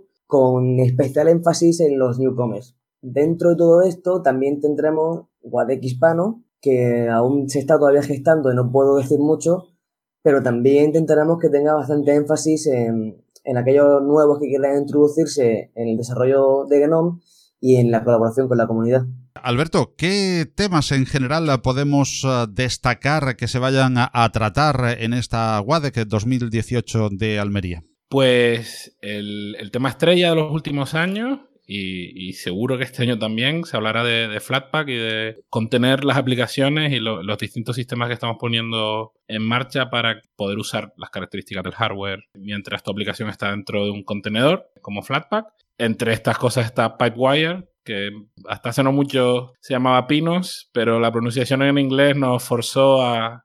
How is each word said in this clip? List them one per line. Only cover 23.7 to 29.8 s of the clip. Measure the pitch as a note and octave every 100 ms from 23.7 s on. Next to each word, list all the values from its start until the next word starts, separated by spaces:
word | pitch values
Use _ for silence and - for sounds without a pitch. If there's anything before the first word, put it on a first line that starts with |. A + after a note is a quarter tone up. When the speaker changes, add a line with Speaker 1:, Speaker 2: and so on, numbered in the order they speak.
| C3+ C3 B2
Speaker 2:
a, | B2+
a | B2 A2+
tratar | - A2 C3+ D3+ C3 A#2+ A#2
en | A2+
esta | B2 - A#2 A2+ G#2+
uadec | G#2 D#3+ C#3+ A#2+ G#2+
dos | G#2+ A2
mil | B2+ A#2+
dieciocho | A2+ - B2 - A2+ G#2+
de | F#2+ A2 G#2
Almería? | G2+ G2+ F#2 E2+ - _ _
Speaker 3:
Pues | C3+ C3 B2 A#2+ A#2 A2+ - - _
el, | G2+ G#2 G#2 G#2 G#2 G#2
el | G2+
tema | B2